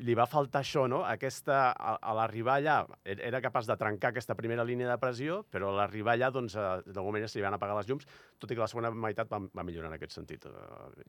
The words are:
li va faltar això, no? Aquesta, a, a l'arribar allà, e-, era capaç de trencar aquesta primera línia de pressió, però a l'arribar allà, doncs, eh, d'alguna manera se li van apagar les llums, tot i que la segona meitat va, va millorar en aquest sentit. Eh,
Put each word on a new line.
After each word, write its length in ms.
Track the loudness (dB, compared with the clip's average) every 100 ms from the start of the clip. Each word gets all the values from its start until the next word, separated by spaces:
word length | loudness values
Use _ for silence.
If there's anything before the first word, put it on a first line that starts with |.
| 2
li 60 | 4
va 80 |
faltar 380 | 4 4 2 0
això, 220 | 0 2 2
no? 140 | 2
Aquesta, 720 | 0 -2 -4 -4 2 4 4 2
a, 220 | -2 -2
a 140 | 0 0
l'arribar 380 | 0 0 2 4
allà, 160 | 6 4 2 -6
e-, 140 | -8 -6 -4
era 140 | -2
capaç 240 | 0 0 0
de 80 | 0
trencar 380 | 0 0 0
aquesta 180 | 0 -4 -2
primera 240 | 0 0
línia 240 | 0 0 0
de 80 | 2
pressió, 400 | 0 0 -2 -4 -4
però 220 | -2 0
a 80 | 2
l'arribar 320 | 2 2 2 4
allà, 140 | 4
doncs, 240 | 2 -2 -2
eh, 120 | 0 -2 -4
d'alguna 320 | -6 -2 -2
manera 100 | -2
se 140 | -2
li 20 |
van 140 | 0 0
apagar 180 | 0 -2
les 140 | 0
llums, 180 | -4 -6 -20 -20 -14
tot 80 | -6
i 20 | -2
que 80 |
la 60 | -2
segona 200 | 0 -4 -2
meitat 320 | -4 -2 -2
va, 120 | -4 -6
va 140 | -8 -8
millorar 240 | -6 -8
en 60 | -8
aquest 180 | -10 -12
sentit. 320 | -14 -14 -14
Eh, 560 | -18 -18 -18 -18 -18